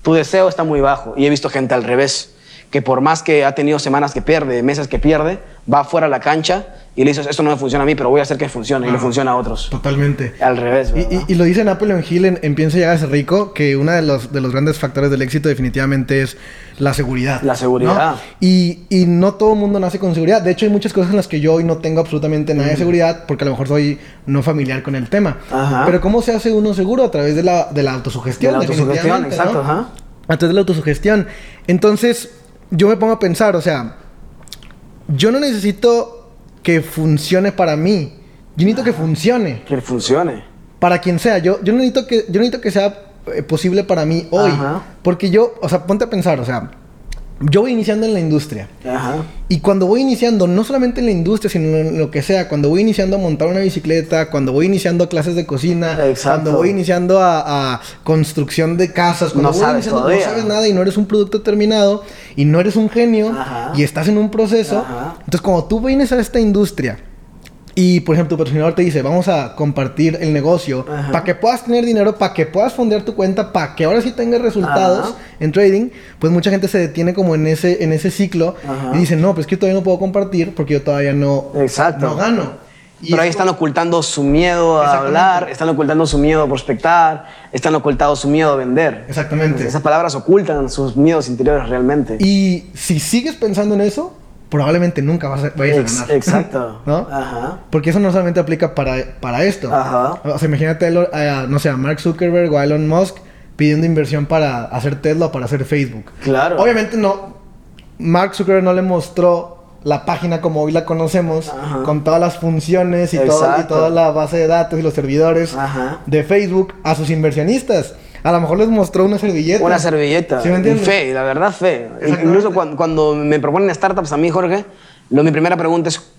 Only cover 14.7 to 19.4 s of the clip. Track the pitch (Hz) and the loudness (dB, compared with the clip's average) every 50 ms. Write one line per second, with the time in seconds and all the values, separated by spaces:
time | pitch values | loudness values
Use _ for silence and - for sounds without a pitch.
14.7 | 147 151 - 135 - 180 139 143 139 131 135 123 131 151 143 156 139 123 127 123 | -2 -2 -4 -4 -2 0 0 0 0 0 -2 -2 -2 -2 0 0 0 0 -2 -2
15.7 | - 135 135 135 139 135 127 - 139 135 135 127 - - - - - - - - | -2 -2 0 0 0 0 0 0 0 0 0 -2 -6 -10 -18 -20 -20 -20 -20 -16
16.7 | - - 139 139 127 - 143 123 131 127 123 135 135 123 135 135 123 117 127 127 | -8 -2 -2 0 0 0 -2 -2 -2 -2 -2 -2 -2 -2 0 -2 -2 0 0 0
17.7 | 127 123 - 156 185 202 156 160 131 - - - - - 185 185 185 185 180 170 | 2 2 2 2 2 2 2 0 -2 -4 -8 -14 -6 0 2 4 4 4 4 2
18.7 | 170 - - - 202 185 180 175 175 170 180 196 190 196 | -2 -6 -6 -2 2 2 4 4 4 4 4 2 2 2